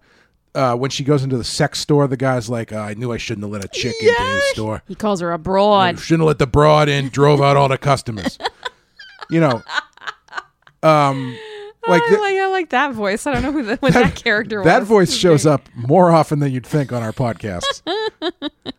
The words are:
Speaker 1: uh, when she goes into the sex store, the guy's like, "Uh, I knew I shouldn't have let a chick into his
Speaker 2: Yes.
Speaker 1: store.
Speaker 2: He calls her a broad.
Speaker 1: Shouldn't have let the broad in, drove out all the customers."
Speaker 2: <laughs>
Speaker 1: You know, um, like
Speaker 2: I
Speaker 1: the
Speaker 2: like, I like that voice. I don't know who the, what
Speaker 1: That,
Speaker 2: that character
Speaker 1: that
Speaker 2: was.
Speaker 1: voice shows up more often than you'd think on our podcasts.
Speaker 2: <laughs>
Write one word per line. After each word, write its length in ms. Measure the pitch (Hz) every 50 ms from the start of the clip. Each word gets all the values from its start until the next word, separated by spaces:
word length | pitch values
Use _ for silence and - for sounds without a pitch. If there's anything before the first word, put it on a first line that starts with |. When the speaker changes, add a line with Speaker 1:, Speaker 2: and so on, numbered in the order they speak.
| _ _ _ _ _ _ _ _ _ _ _
Speaker 1:
uh, 200 | 143 135 123 120
when 160 | 120 131 135
she 120 | - - 139
goes 180 | 127 147 139 131
into 120 | 135 131
the 80 | 123 107
sex 360 | - - - 151 139 - -
store, 260 | - - 151 143 143
the 100 | 135 131
guy's 320 | 120 131 135 131 127 113 117
like, 240 | 123 117 113 -
"Uh, 40 | 107 107
I 160 | 107 104 107
knew 180 | 104 123 123
I 40 | 117 107
shouldn't 260 | - - 117 101 104
have 60 | 101
let 120 | 104 104 98
a 40 | -
chick 260 | - - - - 466 453
into 60 | 440 427 466
his 40 | 466
Speaker 2:
Yes. 340 | 480 523 539 554 554 554
Speaker 1:
store. 300 | 523 - 110 - - - -
Speaker 2:
He 80 | _ 190
calls 260 | - 208 208 202 170
her 120 | 175 170
a 60 | 170 165
broad. 600 | 156 175 190 196 202 208 208 196 185 180 170 -
Speaker 1:
Shouldn't 220 | - - 165 160
have 80 | 160 156
let 100 | 151 -
the 80 | 147
broad 420 | 123 - 147 147 151 151 151 151 147
in, 200 | 143 143 135 135
drove 340 | - 131 143 143 151 143
out 140 | 139 139 143
all 120 | 139 143 135
the 100 | 135 -
customers." 600 | - 143 135 - - - 110 101 92 - - -
Speaker 2:
<laughs> 60 | - 453 - _ - - - _ _ _ _ _ - - - - - _
Speaker 1:
You 120 | - 165
know, 200 | 165 143 123 113 - - 156 - - _ _ _ - - - _ _ _ - - - _ _ _ _ _ _ _ -
um, 520 | 160 156 151 147 139 135 135 135 127 - 440 440 427 427 415 415 415 - _ - 453
like 120 | 523 494 480
Speaker 2:
I 60 | 466 440
Speaker 1:
the 40 | 427
Speaker 2:
like, 160 | 427 392 392
I 100 | 381 381
like 240 | 381 381 381 349 -
that 220 | - 247 277 285
voice. 340 | 247 220 208 196 196 - -
I 60 | 294
don't 100 | 277 240
know 80 | 247 277
who 140 | 277 311 254
the, 100 | 202 233 247
what 140 | - 262
Speaker 1:
That, 120 | - 247 247
Speaker 2:
that 100 | - -
character 480 | - - 240 214 208 220 202 220 208
Speaker 1:
that 180 | 190 156 180 247
Speaker 2:
was. 80 | 240 202
Speaker 1:
voice 260 | 226 208 180 - -
shows 280 | - - 180 160 143 -
up 180 | 156 147 131 - - _
more 380 | 123 117 123 147 190 180 170
often 260 | 165 160 147 - 156 147
than 140 | 143 139
you'd 120 | 127 127 113
think 280 | - - 151 139 117
on 100 | 123 120
our 100 | 117 110
podcasts. 680 | 107 - 127 117 113 - - 107 90 87 - 554 539 - _
Speaker 2:
<laughs> 60 | 311 359 440 440 440 - _ 320 339 - _ 285 294 - _ _ - -